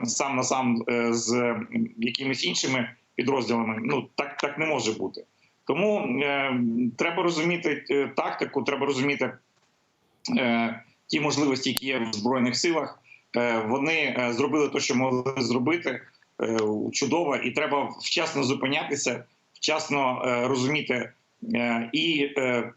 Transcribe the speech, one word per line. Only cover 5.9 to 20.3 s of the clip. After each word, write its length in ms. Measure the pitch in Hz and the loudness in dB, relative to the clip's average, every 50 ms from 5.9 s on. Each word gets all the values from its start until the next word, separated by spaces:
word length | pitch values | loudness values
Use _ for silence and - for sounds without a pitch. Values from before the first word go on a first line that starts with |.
| 208 202 - - 123 131 | 2 2 0 0 0 0
е, 380 | 147 143 143 139 135 135 127 123 120 113 113 120 123 117 120 - | 0 0 0 0 0 0 0 2 2 2 2 2 0 0 0 0
треба 260 | - 170 170 185 175 | -2 0 0 2 2
розуміти, 640 | 175 170 156 160 170 175 170 170 160 147 143 - - | 2 2 2 0 0 0 0 0 -2 -2 -2 -2 0
е, 200 | 139 143 139 139 - | 2 2 2 0 0
тактику, 480 | - 160 - - - 147 131 - 139 - | -2 -2 -2 -2 -4 -4 -2 -2 -2 0
треба 220 | - 143 131 139 | 0 0 0 0
розуміти, 480 | 135 139 127 135 143 139 - 131 123 - - _ _ _ _ _ _ _ _ _ _ _ _ _ _ _ _ - - 123 - | 0 0 2 2 2 2 0 -2 -2 -4 -8 _ _ _ _ _ _ _ _ _ _ _ _ _ _ _ _ -6 0 0 2
е, 460 | 127 117 117 117 117 113 113 - - _ _ _ _ - | 4 4 2 2 2 0 -2 -6 -14 _ _ _ _ -4
ті 120 | 156 151 | -2 0
можливості, 500 | 143 147 135 139 151 139 131 - - 139 | 0 2 2 2 2 2 2 2 0 -2
які 160 | 120 - 131 | -2 -2 -2
є 140 | 135 131 127 | -2 -2 -2
в 140 | 113 107 - | -2 -2 -4
Збройних 420 | 104 104 120 131 127 120 123 123 | -2 0 0 2 2 2 0 0
силах. 440 | - - 175 165 156 135 - - - _ - - - _ _ - 120 | 0 0 0 2 0 -2 -4 -8 -14 _ -20 -20 -20 _ _ -2 -2
Е, 220 | 120 120 117 113 | 0 0 0 0
вони, 560 | 110 107 120 135 139 156 165 160 147 131 120 123 | 0 0 0 0 0 0 0 0 0 -2 -2 0
е, 140 | 123 120 120 | 0 0 0
зробили 360 | 113 139 147 151 156 147 135 | 0 0 2 2 2 2 2
те, 100 | - 143 | 0 0
що 160 | - - 131 | 0 0 0
могли 380 | 123 131 131 127 127 123 135 135 139 | 2 2 2 0 0 0 -2 -2 -2
зробити, 640 | 120 113 123 127 123 147 170 170 - 139 123 - - - _ _ _ _ _ - - | 0 0 0 0 2 2 0 0 -2 -4 -6 -6 -8 -16 _ _ _ _ _ -4 -2
е, 140 | 113 113 113 107 107 107 107 110 113 | 0 2 2 2 2 0 0 -2 -2
чудово, 440 | - - 139 120 143 170 175 143 131 | -2 -2 0 0 2 2 0 0 0
і 160 | 120 123 123 | -2 -2 -2
треба 380 | 120 - 151 139 143 143 131 - - - | -2 -2 -2 0 0 0 -2 -2 -6 -8
вчасно 420 | - - - 175 165 151 - 139 135 | -6 -4 -2 0 -2 0 0 0 0
зупинятися, 800 | 123 139 - 131 135 143 156 170 160 147 139 - 135 120 - - - _ _ _ _ - | 0 0 0 0 -2 -2 -2 -2 -4 -4 -2 -2 -2 -2 -4 -6 -14 _ _ _ _ -12
вчасно, 680 | - - - 156 156 - - 143 139 135 127 127 123 - | -4 -2 0 0 0 0 0 0 2 2 2 2 0 0
е, 220 | 127 | 0